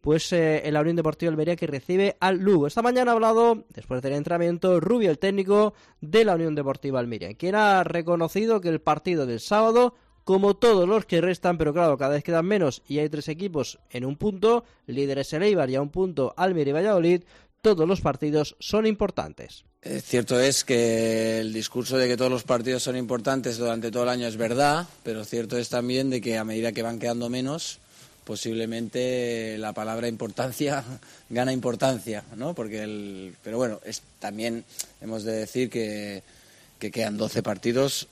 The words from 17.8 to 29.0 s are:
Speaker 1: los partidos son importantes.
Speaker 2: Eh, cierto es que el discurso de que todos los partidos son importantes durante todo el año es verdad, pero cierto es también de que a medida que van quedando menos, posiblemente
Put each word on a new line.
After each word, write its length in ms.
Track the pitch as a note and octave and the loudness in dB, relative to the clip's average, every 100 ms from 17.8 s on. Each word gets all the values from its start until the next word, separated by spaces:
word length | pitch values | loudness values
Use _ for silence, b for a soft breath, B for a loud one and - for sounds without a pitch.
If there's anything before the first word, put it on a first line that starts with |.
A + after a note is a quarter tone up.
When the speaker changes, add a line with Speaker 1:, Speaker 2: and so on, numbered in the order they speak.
| D#3+ | 2
Speaker 1:
los 140 | F#3+ | 2
partidos 560 | D#3 C3+ D3+ D3+ D3 - | 0 -2 0 0 0 -6
son 280 | - G#3 A3 | -2 0 2
importantes. 800 | G#3 G3+ - D#2 - - - _ _ | 0 -2 -2 -8 -10 -20 -20 _ _
Speaker 2:
Eh, 200 | - C3+ | -10 -10
cierto 380 | - B2 A2+ B2 | -2 -2 2 2
es 240 | C3+ C3+ | 4 2
que 760 | - B2 A#2 A2+ A2+ A2+ A2+ A2+ | 2 2 4 2 2 0 0 -2
el 120 | A2 | -4
discurso 460 | A2+ A2 B2 A#2+ C3 | -6 -6 -6 -2 0
de 100 | B2 | 2
que 80 | B2 | 2
todos 140 | B2+ | 0
los 120 | B2+ | -2
partidos 400 | - B2 A#2 B2+ | 0 -2 0 -2
son 140 | C3+ B2+ | -2 -6
importantes 640 | A#2 B2 A2+ C3+ B2 A2+ | -4 -4 -2 -2 -2 -4
durante 320 | A#2+ A2+ A2+ | -2 -2 -4
todo 140 | A#2+ | -2
el 40 | B2 | -2
año 160 | B2 A#2+ | -2 -4
es 100 | A2 | -4
verdad, 480 | A2+ A#2+ C#3+ D3+ F3 - | -2 2 2 2 -4 -12
pero 220 | - A2 | -10 -10
cierto 340 | G#2 A#2+ A2 B2 | -6 -6 -4 -4
es 100 | A#2 | -4
también 400 | B2 B2 B2+ C3+ | -4 -2 -2 -2
de 140 | B2+ | -2
que 160 | A2 A2+ | -2 -4
a 60 | |
medida 280 | A2 A2 A#2 | -4 -4 -4
que 100 | G#2+ | -4
van 160 | A2+ A#2 | -6 -4
quedando 300 | A#2+ A#2+ A#2+ | -4 -4 -4
menos, 520 | B2+ C3 D#3+ - - b b b b | -6 -6 -6 -10 -14 b b b b
posiblemente 1300 | - G#2+ A#2 A2+ A2+ A2+ A#2 B2 | -12 -8 -6 -6 -6 -6 -6 -4